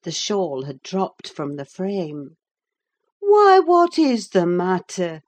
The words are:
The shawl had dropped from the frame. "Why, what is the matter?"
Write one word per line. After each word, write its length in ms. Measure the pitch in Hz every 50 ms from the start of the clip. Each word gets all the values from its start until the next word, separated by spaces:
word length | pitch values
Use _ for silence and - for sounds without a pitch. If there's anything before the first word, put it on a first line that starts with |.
| _
The 80 | 175
shawl 520 | 156 - - - 208 202 185 160 139 131 135
had 180 | 143 135 -
dropped 460 | _ - 180 190 190 - _ _ - -
from 300 | - - 151 143 143 143
the 80 | 139
frame. 720 | _ _ - 185 196 202 196 175 151 151 147 143 135 165 _ _ _ _ _ _ _ _ _ _ _ _ _ _ _ _ _
"Why, 400 | 403 403 403 415 415 403 381 381
what 400 | 349 311 349 349 349 339 - -
is 300 | 320 277 247 226 - -
the 160 | - 190 175
matter?" 760 | 175 175 180 175 185 185 175 - _ - - 180 170 165 160 _